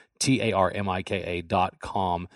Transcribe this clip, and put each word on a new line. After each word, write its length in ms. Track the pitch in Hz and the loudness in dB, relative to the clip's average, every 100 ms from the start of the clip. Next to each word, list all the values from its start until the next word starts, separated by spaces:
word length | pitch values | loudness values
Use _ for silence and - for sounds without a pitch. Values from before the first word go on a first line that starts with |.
| _ - | _ -4
T 200 | - 123 | 0 2
A 140 | 110 | 2
R 180 | 95 92 | 2 2
M 160 | 104 98 | 2 -2
I 140 | 92 | -2
K 220 | - 98 | -2 -4
A 180 | 82 87 | -2 -6
dot 380 | 85 95 92 - | 0 2 2 -2
com. 480 | - 101 95 87 90 | -6 -2 0 -2 -4